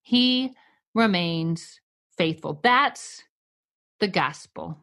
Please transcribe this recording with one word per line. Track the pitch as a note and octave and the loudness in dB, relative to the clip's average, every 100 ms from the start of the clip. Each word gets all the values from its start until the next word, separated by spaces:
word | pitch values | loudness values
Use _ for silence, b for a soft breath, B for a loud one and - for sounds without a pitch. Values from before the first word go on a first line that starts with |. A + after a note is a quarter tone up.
he | - B3 B3 B3+ C4 b b b _ G#3+ | 2 2 4 0 -4 b b b _ 0
remains | A3 F#3 E3+ E3 E3 E3 - - _ _ _ - | 2 2 0 -2 -2 -4 -8 -20 _ _ _ -2
faithful. | E3 D#3+ D#3 D3+ | -2 -2 -8 0
That's | B3 B3 C#4+ - - - _ _ _ _ _ _ _ _ | 2 4 2 -2 -18 -20 _ _ _ _ _ _ _ _
the | G3+ | -2
gospel. | F3+ C#3 D3+ - - E3 D#3+ | 0 -2 -4 -16 -14 -12 -14